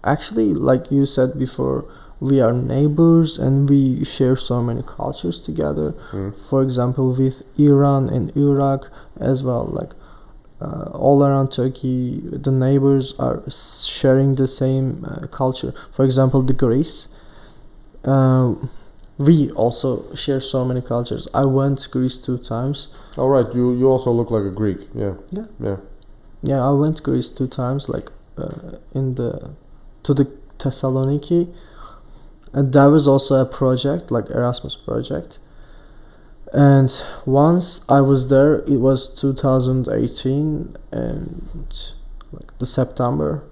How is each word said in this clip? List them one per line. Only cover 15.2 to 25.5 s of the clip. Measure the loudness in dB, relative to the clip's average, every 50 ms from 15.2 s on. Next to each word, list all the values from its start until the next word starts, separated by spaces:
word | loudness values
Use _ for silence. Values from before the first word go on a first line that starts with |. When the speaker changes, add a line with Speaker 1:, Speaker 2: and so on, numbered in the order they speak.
| -12 -12
Speaker 1:
culture. | -6 -2 -2 -2 -2 -2 -6 -8 -8 -10 -16 -14
For | -2 0 2
example, | 2 4 4 2 4 4 2
the | 4 4 4
Greece. | 4 4 2 2 2 0 -2 -4 -10 -10 -12 -18 -20 -20 -20 -20 -20 -20 -20 -20 -20 -20 -20 -20 -20 -20 -20 -20 -10 -2
Uh, | 0 2 4 4 4 4 4 4 2 0 -2 -6 -12 -12 -14 -18 -18 -20 -20 -20 -20 -8 0
we | 4 6 6 6 4 0
also | 0 0 0 0 0 0 -4 -2 -4 -4 -6 -12 -12
share | -8 -4 -2 -2 -2
so | -2 -2 -2 -2 -2
many | 0 -2 -4
cultures. | -4 -4 -4 -4 -4 -4 -8 -8 -10 -4 -2
I | 0 2
went | 2 2 2 2 0 0 -2
to | -6 -6
Greece | -4 -2 -2 -2 -2 -6
two | -6 -6 -6 -6
times. | -6 -6 -6 -4 -4 -4 -6 -6 -10 -14 -16 -20 -20 -16 -6 -2
Speaker 2:
All | 0 2
right, | 4 4 2 2 0
you, | 0 0 0 2 2
you | 4 4
also | 2 2 2 0
look | 0 0 0 0
like | -2 -2 -2
a | -2
Greek. | -4 -2 -2 -2 -2 -4 -8 -12 -8
Yeah. | -6 -6 -6 -6 -8 -12 -12
Speaker 1:
Yeah. | -10 -10 -10 -12